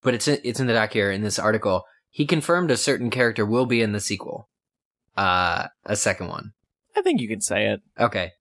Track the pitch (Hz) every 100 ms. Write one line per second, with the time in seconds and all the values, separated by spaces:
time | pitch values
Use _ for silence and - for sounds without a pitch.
0 | 131 120 - 143 120 120 131 113 107 110
1 | 101 98 107 - 107 110 - 92 - _
2 | _ - 147 165 - 175 175 123 - 131
3 | 117 123 120 113 104 117 127 117 110 104
4 | - 101 - - - _ _ _ _ _
5 | _ - 98 90 90 85 - _ - 104
6 | - 95 90 76 104 _ _ _ _ -
7 | 381 277 113 107 - 98 104 104 _ -
8 | 117 107 90 _